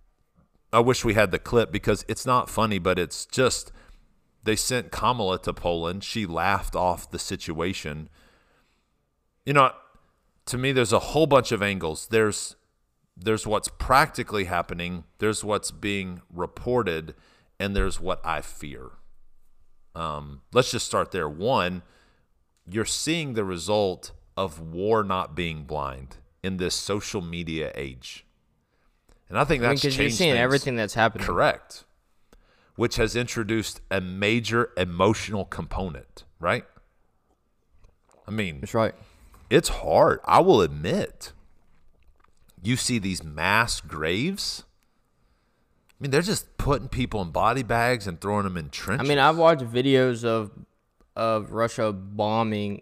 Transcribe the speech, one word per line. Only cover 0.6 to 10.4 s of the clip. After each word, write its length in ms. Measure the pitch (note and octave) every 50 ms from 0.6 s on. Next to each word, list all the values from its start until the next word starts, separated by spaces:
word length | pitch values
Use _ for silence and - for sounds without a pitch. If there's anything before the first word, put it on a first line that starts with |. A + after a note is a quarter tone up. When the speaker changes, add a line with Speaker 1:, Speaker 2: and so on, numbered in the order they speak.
| _ - -
Speaker 1:
I 60 | A#2
wish 260 | A#2 B2+ B2 - -
we 80 | A#2 G2+
had 180 | A2 G#2 F#2
the 80 | F2 E2+
clip 320 | - - A#2+ A#2 G#2+ -
because 320 | E2 G#2 - A#2 G#2+ - -
it's 180 | - A2 - -
not 240 | C3 B2 B2 - -
funny, 300 | - A2 A2 A2 G#2 F#2+
but 180 | F2 F#2+ F#2 F2+
it's 260 | F2 - - - -
just, 460 | - - - B2+ A#2 - - - - - - - - - _ _ _ _ _ _ _ _ _ -
they 120 | A2 A2
sent 360 | - - - B2+ B2 F#2 -
Kamala 480 | - - - B2+ B2+ B2 G#2 F#2 F#2 F2 -
to 100 | F#2 E2+
Poland. 500 | - - F2 F2 E2 E2 E2+ F2+ G2 G2
She 220 | - - A#2 G#2
laughed 500 | E2+ E2 E2 F2 G2 G2 F#2+ - - -
off 340 | E2+ F2+ F2+ F2 - - -
the 100 | - E2+
situation. 880 | - - G2 - - - D#2+ D#2 E2 F#2 F#2+ - - D#2 D2 D2+ D#2 - _ _ _ _ _ _ _ _ _ _ _ _ _ _ _ _ _ _ _ _ _ _ _ _ _ _ -
You 80 | C3 C#3+
know, 180 | D3 C3+ B2 - - - _ _ _ _ _ _ _ _ _ _ _